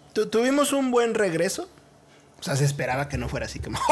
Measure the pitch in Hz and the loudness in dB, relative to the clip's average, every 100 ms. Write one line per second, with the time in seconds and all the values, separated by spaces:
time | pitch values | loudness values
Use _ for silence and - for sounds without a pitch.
0 | - 214 214 226 254 285 285 277 262 240 | -8 -4 0 2 2 2 2 2 2 2
1 | 233 214 196 160 185 - 359 - - - | 2 2 0 2 -2 -2 -10 -16 -20 -20
2 | _ - - - - 135 143 139 127 127 | _ -20 -20 -12 -4 0 0 0 -2 -2
3 | 143 127 120 131 110 - - - 988 | -4 -6 -6 -6 -6 -8 -8 -2 2